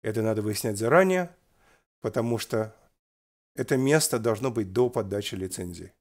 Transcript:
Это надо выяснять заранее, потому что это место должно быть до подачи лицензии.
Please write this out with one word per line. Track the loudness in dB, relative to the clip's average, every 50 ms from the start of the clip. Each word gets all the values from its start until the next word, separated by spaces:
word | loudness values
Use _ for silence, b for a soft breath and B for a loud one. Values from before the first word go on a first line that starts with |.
| _
Это | -4 -2 0
надо | 0 0 0 0
выяснять | -2 -2 -4 -2 -4 -4 -4
заранее, | -2 0 4 6 6 6 6 4 0 0 -4 -8 _ _ b b b b b b b b b _ _
потому | -6 -4 -2 0 0 0 -2
что | -2 -4 -4 -2 -2 -2 -4 -8 _ _ _ _ _ _ _ _ _ _ _ _ _ _ _ _
это | -8 -2 0 0
место | 2 4 4 4 4 4 2 -2 0
должно | 0 0 0 0 -2 -2
быть | -2 -2 -4 -2
до | 2 2 2
подачи | 2 2 -2 -4 -2 -4 -4 -4 -4 -6
лицензии. | -6 -6 -6 -6 -8 -8 -10 -10 -12 -16 -18 _ _